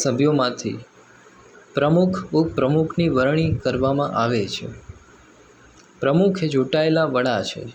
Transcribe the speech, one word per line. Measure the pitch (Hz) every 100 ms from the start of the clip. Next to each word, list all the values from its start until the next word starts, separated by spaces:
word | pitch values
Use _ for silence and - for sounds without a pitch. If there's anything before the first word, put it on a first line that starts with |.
સભ્યોમાંથી | 139 123 147 147 123 120 107 113 - - - - - - - - - -
પ્રમુખ, | 147 170 185 - -
ઉપપ્રમુખની | 156 160 - 131 156 160 - 165
વરણી | 127 131 160 160 -
કરવામાં | 131 123 131 139 143 107
આવે | 117 120 98
છે. | - 58 58 - - - - - - - - - - - -
પ્રમુખ | 135 160 196 185
એ | 156
ચૂંટાયેલા | 139 131 156 160 160 156 127
વડા | 127 107
છે. | - - 117